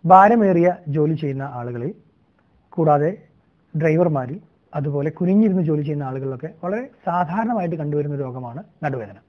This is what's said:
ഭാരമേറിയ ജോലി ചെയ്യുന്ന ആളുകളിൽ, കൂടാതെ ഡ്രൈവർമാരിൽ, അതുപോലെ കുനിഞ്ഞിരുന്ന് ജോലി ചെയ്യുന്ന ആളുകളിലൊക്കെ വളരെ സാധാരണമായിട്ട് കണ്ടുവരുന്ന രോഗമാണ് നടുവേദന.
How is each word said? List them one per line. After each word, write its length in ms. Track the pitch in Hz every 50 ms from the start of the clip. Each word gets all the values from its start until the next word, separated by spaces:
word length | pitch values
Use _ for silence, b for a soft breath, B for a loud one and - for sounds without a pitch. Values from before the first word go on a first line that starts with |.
| -
ഭാരമേറിയ 720 | 165 185 190 196 214 240 233 208 190 180 170 170 180 175 - - 147
ജോലി 260 | 139 156 151 156 160
ചെയ്യുന്ന 280 | 147 156 143 135 135
ആളുകളിൽ, 520 | 139 135 123 123 120 123 120 120 120 170 214 - _ _ _ _ _ _ _ _ _ _ _ _ _ _
കൂടാതെ 520 | - - 160 156 147 143 147 170 196 - - _ _ _ _ _ _ _ _ _ -
ഡ്രൈവർമാരിൽ, 640 | 156 160 160 156 165 180 170 151 135 127 123 147 214 - _ _ _ _ _ -
അതുപോലെ 360 | 151 139 151 143 143 139 156
കുനിഞ്ഞിരുന്ന് 520 | 156 - 180 180 196 208 220 214 185 190
ജോലി 200 | 165 156 156 151
ചെയ്യുന്ന 200 | 147 147 151 147
ആളുകളിലൊക്കെ 480 | 143 131 131 135 135 135 135 120 - 160 160 - -
വളരെ 240 | 180 202 226 262 269 _ _ _
സാധാരണമായിട്ട് 720 | 185 170 180 180 151 175 214 226 226 240 214 180 170 170
കണ്ടുവരുന്ന 400 | 165 151 147 147 147 147 147 143
രോഗമാണ് 480 | 139 139 127 123 131 127 120 120 143 214 _ _ _
നടുവേദന. 320 | 165 147 131 123 107 98 92 - _